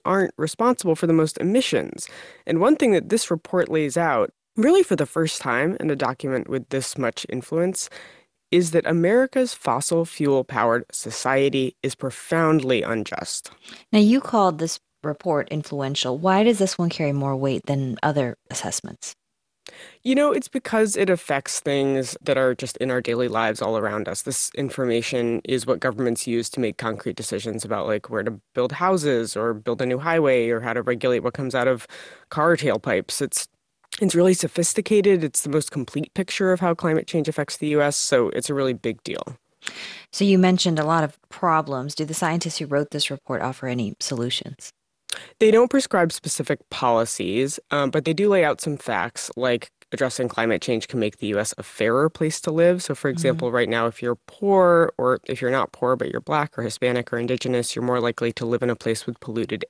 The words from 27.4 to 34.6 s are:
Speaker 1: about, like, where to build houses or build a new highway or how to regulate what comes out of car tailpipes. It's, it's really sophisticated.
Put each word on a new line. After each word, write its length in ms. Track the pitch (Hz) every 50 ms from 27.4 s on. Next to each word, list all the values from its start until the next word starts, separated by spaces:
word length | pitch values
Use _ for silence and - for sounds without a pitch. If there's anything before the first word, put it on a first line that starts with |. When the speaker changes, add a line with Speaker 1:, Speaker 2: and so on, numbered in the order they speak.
| 101 113 104 110 -
Speaker 1:
about, 220 | 104 107 101 78
like, 240 | 76 107 107 - -
where 120 | 113 110 98
to 160 | 113 113 98 - _ -
build 180 | 131 123 127 143
houses 640 | - 175 185 190 180 151 147 131 117 117 104 -
or 180 | 101 110 117 113
build 260 | 107 110 - 117 110
a 60 | 135
new 120 | 123 127 127
highway 520 | 143 165 165 165 156 139 131 123 117 117
or 100 | 120 113
how 120 | 117 120 110
to 100 | 120 113
regulate 380 | 127 123 113 - 127 123 117
what 140 | - 120 -
comes 200 | - 139 131 120
out 140 | 127 123 131
of 180 | 127 117 - - - - - - - - _ -
car 280 | - 156 151 165 170
tailpipes. 640 | 156 - 143 101 - - 139 110 92 - - - - 143
It's, 260 | 127 - - - - _ _ _ _ _ _ _ _ - -
it's 140 | 208 190 165
really 200 | 170 175 185 185
sophisticated. 920 | 175 - 156 - -